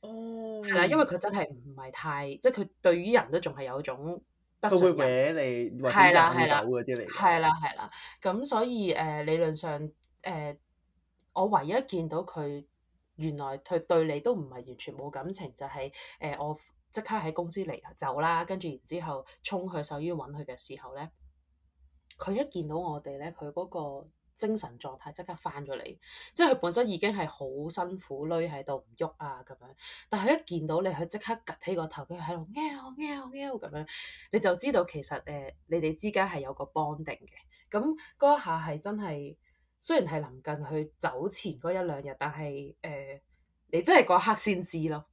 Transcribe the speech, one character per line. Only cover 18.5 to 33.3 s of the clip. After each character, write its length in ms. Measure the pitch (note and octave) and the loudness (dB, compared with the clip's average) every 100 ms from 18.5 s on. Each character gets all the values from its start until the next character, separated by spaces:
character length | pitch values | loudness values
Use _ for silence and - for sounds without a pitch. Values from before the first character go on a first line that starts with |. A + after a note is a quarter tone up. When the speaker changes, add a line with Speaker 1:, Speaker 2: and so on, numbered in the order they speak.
| F#3+ | -6
Speaker 2:
住 80 | F3 | -6
然 120 | C#3 - | -10 -8
之 160 | E3+ | -8
後 240 | D#3+ C#3 - - | -6 -8 -10 -14
衝 260 | - G3 F#3 | -6 -4 -4
去 80 | E3+ | -6
獸 220 | D3 D3 | -6 -6
醫 140 | D#3+ | -4
搵 180 | E3+ C#3 | -4 -6
佢 140 | C#3+ C#3+ | -10 -10
嘅 120 | B2 | -12
時 240 | - C3+ | -12 -14
候 120 | B2+ C3+ | -14 -12
咧， 140 | D#3 _ - _ _ _ _ _ _ _ _ - | -12 _ -20 _ _ _ _ _ _ _ _ -12
佢 140 | - | -4
一 180 | G3+ C#4+ | -2 -2
見 180 | F#3 D#3 | -4 -4
到 100 | D#3 | -4
我 260 | F3 D3+ | -4 -6
哋 140 | C#3+ C#3 | -8 -10
咧， 140 | D3+ E3 | -10 -10
佢 140 | D3 | -10
嗰 140 | D3 F3 | -8 -6
個 420 | F3 D3 C#3 - _ _ _ | -6 -8 -10 -14 _ _ _
精 200 | G#3+ G#3+ | -2 -2
神 120 | - A#2+ | -4 -12
狀 180 | - - | -14 -12
態 120 | - | -16
即 120 | D3 | -14
刻 120 | F3 E3+ | -12 -8
返 300 | E3+ C#3+ C#3 | -8 -8 -8
咗 80 | C3 | -8
嚟， 200 | - - - - - | -8 -14 -20 -20 -18
即 100 | - | 4
係 80 | E4+ | 6
佢 40 | B3+ | 6
本 180 | F3 | 2
身 160 | F3 A#3+ | 2 2
已 80 | F3 | 2
經 160 | G3+ | 0
係 140 | G3+ D#3 | 0 -4
好 180 | - C3+ C3+ D3+ | -6 -8 -6 -6
辛 280 | F3+ F3+ F#3+ | -4 -6 -6
苦， 280 | - C3+ D3+ | -10 -8 -2
匿 220 | E3+ E3 | 0 -2
喺 140 | D3 | -4
度 140 | C#3 C3+ | -6 -8
唔 100 | - A#2 | -8 _
喐 160 | D#3+ - | -6 -6
啊 260 | D3 C3 B2+ | -12 -12 -14
咁 80 | C3 | -20
樣， 120 | B2+ - - - - | -20 -20 -18 -18 -6
但 160 | G#3 G3+ | 0 4
係 140 | D#4+ | 4
一 200 | - F3 | 2 -4
見 80 | D#3 | 0
到 140 | D#3+ | 2
你， 60 | F#3+ | 2
佢 160 | D3+ F3 | -2 -4
即 120 | G#3 | -6
刻 160 | G#3 A3+ - | -6 -6 -6
趷 100 | - - | -10 -4
起 100 | F#3 | -4
個 120 | D#3+ | -4
頭， 180 | - C#3 | -8 -12
跟 120 | F3 | -10
住 60 | |
喺 120 | D#3 F3 | -6 -6
度 120 | D#3+ | -8
喵， 380 | A#3+ D#4 C#4 C4 C4 | -6 -6 -6 -14 -8
喵， 300 | D4+ C#4+ | -6 -6
喵 260 | C4 | -10